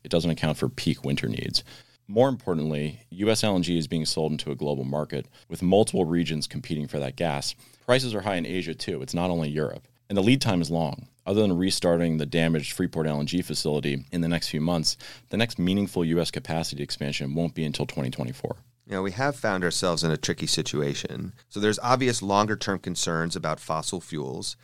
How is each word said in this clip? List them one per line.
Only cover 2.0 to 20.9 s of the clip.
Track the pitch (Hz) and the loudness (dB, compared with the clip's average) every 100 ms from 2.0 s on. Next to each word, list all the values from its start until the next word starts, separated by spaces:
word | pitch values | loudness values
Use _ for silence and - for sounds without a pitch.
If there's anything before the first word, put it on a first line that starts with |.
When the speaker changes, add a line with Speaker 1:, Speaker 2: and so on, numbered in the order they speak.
| - | -2
Speaker 1:
More | 107 135 | 4 4
importantly, | 123 - 80 78 73 76 - - | 2 -2 0 0 -2 -4 -6 -14
U | 87 107 | -2 2
S | 110 | 4
L | 110 92 | 2 2
N | |
G | 85 85 | 2 0
is | 73 | 0
being | 82 78 | -2 -2
sold | - 78 | 0 -2
into | 78 78 | -2 -4
a | |
global | 67 73 69 | -4 -2 -2
market | 65 73 76 69 - - - | -2 -4 -4 -6 -8 -16 -14
with | 82 | -2
multiple | 90 98 113 - | 4 6 6 4
regions | 80 87 80 78 - | 2 2 2 -2 -4
competing | 76 - 76 71 | -8 -6 -4 -4
for | 76 | -4
that | 67 67 | -4 -2
gas. | 85 71 - - - _ | -2 0 -4 -8 -18 _
Prices | - 127 127 | 2 2 2
are | 104 | -2
high | 101 90 | 0 0
in | 80 | 0
Asia, | 92 80 | -2 -4
too. | 80 - 76 | -6 -4 -6
It's | 65 | -2
not | 87 90 | 0 2
only | 85 76 | 2 0
Europe. | 76 71 - _ _ - | 0 -2 -4 _ _ -2
And | 98 | 4
the | |
lead | 101 135 | 6 6
time | 117 90 | 4 2
is | 80 | 2
long. | 82 76 - - _ - | 0 0 -4 -14 _ 0
Other | 101 | 4
than | 104 85 | 4 4
restarting | 92 - 90 85 85 80 | 2 2 2 4 2 0
the | |
damaged | 76 82 82 78 71 | 0 2 4 2 -2
Freeport | - 90 82 78 | -2 -2 0 0
L | 73 | 0
N | 73 | 0
G | 87 | -2
facility | - 76 78 76 73 67 - | -2 -2 0 0 0 -4 -4
in | 87 | -2
the | 82 | 0
next | 85 - | 0 -2
few | 76 | -2
months, | 82 85 76 - - - - | 0 2 0 -4 -10 -18 -6
the | 101 | -2
next | 117 - | -2 0
meaningful | 90 101 101 92 | 0 2 0 0
U | 82 85 | 0 2
S | 80 | 0
capacity | - - 82 82 71 | -4 -4 -4 -2 -6
expansion | 71 - 71 73 69 | -6 -4 -4 -4 -4
won't | 78 85 | -2 -2
be | - | -2
until | 78 - | -4 -2
twenty | 73 - 65 | -4 -4 -4
twenty-four. | - 64 - - - - _ - | -4 -8 -6 -8 -8 -12 _ -8
Speaker 2:
You | |
know, | 95 | -4
we | 98 | -4
have | 104 139 139 | 0 -2 0
found | 113 95 | -2 0
ourselves | 87 - 92 80 | 0 2 0 2
in | 80 | 2
a | 76 | 0
tricky | - 85 80 | 0 -2 0
situation. | - 73 73 71 | 0 0 -2 -2